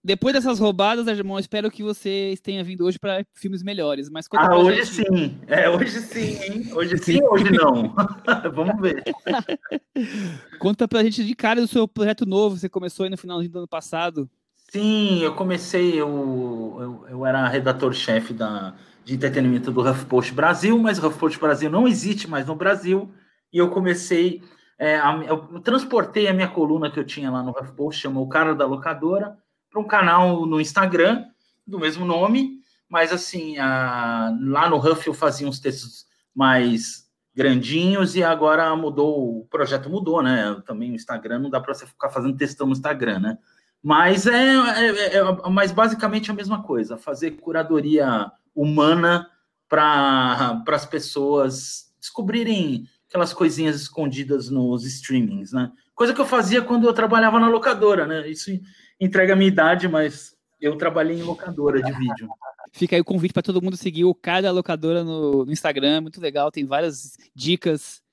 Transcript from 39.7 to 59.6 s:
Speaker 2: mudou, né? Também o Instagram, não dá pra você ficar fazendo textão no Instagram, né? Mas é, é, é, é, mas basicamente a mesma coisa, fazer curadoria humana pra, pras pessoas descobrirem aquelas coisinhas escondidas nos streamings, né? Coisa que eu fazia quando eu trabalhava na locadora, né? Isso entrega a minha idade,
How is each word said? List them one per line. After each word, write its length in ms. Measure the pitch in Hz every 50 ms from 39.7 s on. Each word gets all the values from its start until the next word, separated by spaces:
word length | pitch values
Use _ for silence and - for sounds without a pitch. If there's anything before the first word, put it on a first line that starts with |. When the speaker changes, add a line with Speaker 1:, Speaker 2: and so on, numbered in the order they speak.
| 139 131 131 139
Speaker 2:
mudou, 340 | 175 202 190 165 160 165 135
né? 360 | 127 131 117 104 104 101 98 98
Também 240 | - 113 107 120 123
o 60 | 120
Instagram, 420 | 113 - - 123 113 110 110 117 123
não 120 | 139 139
dá 100 | 123 -
pra 120 | 127 -
você 140 | 139 - -
ficar 240 | - _ _ - 139
fazendo 260 | - 135 120 139 135
textão 300 | 135 143 135 - - 143
no 60 | 135
Instagram, 480 | 135 131 135 151 151 135 120 113 101 95
né? 180 | 98 110 113 - _ _ _ _ _ _ _ _
Mas 460 | - 147 151 156 175 180 190 190 190
é, 280 | 233 240 247 262 269 269
é, 340 | 262 247 240 220 220 233 226
é, 300 | 208 208 202 185 190 196
é, 300 | 190 190 185 185 - 180
mas 220 | 185 196 196 190
basicamente 600 | 180 214 226 226 226 226 220 208 214 214 214 -
a 20 | 208
mesma 300 | 202 202 202 214 196 -
coisa, 340 | - 139 117 107 110 120 113
fazer 320 | - 156 139 127 160 160 151
curadoria 920 | - - 165 160 160 160 160 160 151 139 147 156 151 139 131 120 107 101 98 _ _ _ _
humana 800 | _ 156 147 151 151 151 147 156 170 175 170 170 175 170 170 - _ _ _ _ _ _ _ _
pra, 920 | 156 151 151 151 147 143 139 139 135 131 127 127 120 117 131 120 117 113 113
pras 200 | 156 147 143 -
pessoas 1120 | - - 151 - - - 147 139 143 147 143 135 131 131 135 - - - - - _ _ _
descobrirem 880 | - - - - 208 185 220 240 233 226 220 196 170 147 131 113 - - _ _ _ _
aquelas 240 | - 180 170 -
coisinhas 480 | - - 180 160 131 139 160 156 147 143
escondidas 680 | 143 - _ 165 156 139 131 139 139 131 143 135 123 123
nos 340 | 139 131 123 123 123 120 120
streamings, 680 | 131 127 - - - 131 127 117 101 98 98 98 98
né? 180 | 123 127 127 - - _ _ _ _
Coisa 180 | - 233 240
que 80 | 247 262
eu 60 | 269
fazia 340 | - 254 240 196 180 226 247
quando 280 | 233 240 240 233 226 240
eu 40 |
trabalhava 460 | 226 233 226 214 233 226 226 220 214 233
na 100 | 226 233
locadora, 560 | 233 226 226 269 240 196 214 208 202 175 151
né? 240 | 151 160 160 147 156
Isso 220 | 160 156 - 196 190 185 185 - _ _ _ _ _ _
entrega 300 | 190 185 190 190 185 185
a 40 | 190
minha 120 | 190 196 190
idade, 400 | 196 180